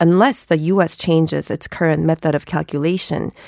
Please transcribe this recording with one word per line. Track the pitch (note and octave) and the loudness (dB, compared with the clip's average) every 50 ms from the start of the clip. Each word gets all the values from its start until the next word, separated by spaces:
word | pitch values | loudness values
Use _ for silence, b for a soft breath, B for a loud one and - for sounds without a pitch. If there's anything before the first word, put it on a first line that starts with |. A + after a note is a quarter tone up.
unless | E3+ E3+ F3 F#3 A3 C#4 B3+ - - | 2 4 4 6 4 4 2 -2 -2
the | - E3+ D#3 | -2 -2 0
U | D#3 E3 F#3+ G3 | 0 2 2 2
S | F3 D#3+ - | 2 0 -2
changes | - - - E3 D#3+ D#3+ D#3 D3+ D3 - - | -6 -2 2 2 2 2 2 0 -4 -4 -4
its | - D#3 - | -6 -6 -8
current | - - - F3 D#3+ D#3 D3+ D#3+ | -8 -6 -2 0 0 0 2 0
method | D#3+ D#3+ - - D#3+ D3 | 0 0 0 0 -2 -2
of | C#3+ - | -2 -2
calculation, | - - D#3 E3 - - D3 D3 E3 F3+ F#3 - - F#3+ - - - - B B | -4 -4 -4 -4 -4 -4 -2 -2 -2 -2 -2 -4 -4 -4 -4 -4 -6 -8 B B